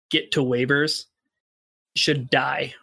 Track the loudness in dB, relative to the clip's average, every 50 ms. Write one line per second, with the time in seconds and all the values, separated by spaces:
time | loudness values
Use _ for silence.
0 | _ _ -4 -4 -2 -2 0 0 2 2 2 0 2 2 2 2 2 0 -2 -4
1 | -8 -12 _ _ _ _ _ _ _ _ _ _ _ _ _ _ _ _ -4 -2
2 | 0 0 0 -2 -2 0 0 0 0 0 -2 -4 -6 -8 -10 -14